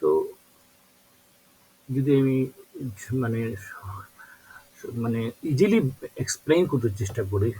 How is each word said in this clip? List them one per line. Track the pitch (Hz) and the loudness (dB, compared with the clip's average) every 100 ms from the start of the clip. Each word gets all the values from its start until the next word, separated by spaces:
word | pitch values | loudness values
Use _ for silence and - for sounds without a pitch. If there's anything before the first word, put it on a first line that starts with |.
তো | 78 78 78 - _ _ _ _ _ _ _ _ _ _ _ _ _ _ - | 2 2 0 -8 _ _ _ _ _ _ _ _ _ _ _ _ _ _ -6
যদি | 131 135 139 | -2 4 4
আমি | 135 131 131 - - - 135 98 - | 4 2 0 -6 -18 -10 -10 -10 -4
মানে, | 131 117 113 113 98 - - 95 95 - _ - - - - - - - | -2 0 -2 -4 -6 -12 -14 -14 -14 -16 _ -20 -20 -20 -20 -20 -16 -10
মানে | 117 117 113 113 - | -4 -2 -2 -4 -6
ইজিলি | 160 139 214 233 135 - - - | -2 2 6 4 2 -4 -14 -8
এক্সপ্লেইন | - - - 165 170 | -6 -6 2 4 4
করতে | 139 113 | 2 0
চেষ্টা | 98 101 - | -2 -4 -4
করি, | 98 101 113 | -2 0 0